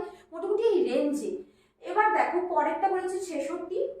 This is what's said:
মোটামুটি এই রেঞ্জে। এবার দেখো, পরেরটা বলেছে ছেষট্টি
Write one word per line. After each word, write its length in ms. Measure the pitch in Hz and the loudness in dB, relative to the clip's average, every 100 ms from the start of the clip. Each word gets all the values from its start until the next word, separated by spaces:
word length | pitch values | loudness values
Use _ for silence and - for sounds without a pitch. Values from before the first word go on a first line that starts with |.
| - - - | -2 -10 -16
মোটামুটি 320 | 330 370 415 453 | -8 -2 2 4
এই 80 | 359 240 | 4 2
রেঞ্জে। 420 | 262 294 277 - - - _ _ _ 349 | 2 0 0 -4 -8 -10 _ _ _ -4
এবার 180 | 381 427 381 | 2 4 4
দেখো, 200 | - 349 359 | 2 0 0
পরেরটা 340 | 311 302 320 381 381 | 2 2 2 0 0
বলেছে 220 | 370 370 349 | -2 -4 -6
ছেষট্টি 520 | 285 277 349 339 359 - - | -6 -4 -6 -6 -4 -4 -4